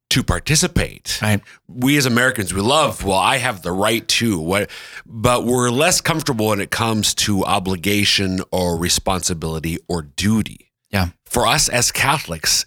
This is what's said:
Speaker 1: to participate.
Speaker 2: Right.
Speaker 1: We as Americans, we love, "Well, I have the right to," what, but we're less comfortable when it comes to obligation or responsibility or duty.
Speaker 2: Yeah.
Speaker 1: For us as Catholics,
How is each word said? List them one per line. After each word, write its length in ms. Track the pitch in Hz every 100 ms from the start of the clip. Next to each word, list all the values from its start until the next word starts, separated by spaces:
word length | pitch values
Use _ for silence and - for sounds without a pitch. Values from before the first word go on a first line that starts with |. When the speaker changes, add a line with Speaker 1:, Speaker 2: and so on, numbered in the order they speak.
| -
Speaker 1:
to 120 | 139
participate. 960 | - 87 - 160 180 - 80 - - -
Speaker 2:
Right. 180 | 107 101 - - -
Speaker 1:
We 260 | 123 127 147
as 100 | 139
Americans, 480 | 117 127 120 92
we 60 | 95
love, 460 | 104 151 139 - 95
"Well, 120 | 95
I 200 | 98 135
have 240 | 127 101
the 100 | 85
right 340 | 92 104 117 -
to," 280 | - 120 90
what, 320 | 80 98 98 - - - -
but 400 | 113 117 123 117
we're 240 | 123 123
less 320 | 120 165 175
comfortable 460 | - 160 147 117 107
when 120 | 101
it 120 | 92
comes 420 | - 113 110 104 -
to 300 | - 98 -
obligation 960 | 101 92 92 92 104 101 - 95 92 -
or 240 | 92 90 85
responsibility 1040 | 87 - - 95 - 85 80 80 80 82 -
or 140 | 87
duty. 680 | 76 - 98 110 - - _ _ _
Speaker 2:
Yeah. 200 | 101 87 -
Speaker 1:
For 240 | - 123 110
us 220 | 147 -
as 240 | 120 117
Catholics, 720 | - 131 156 - 82 - -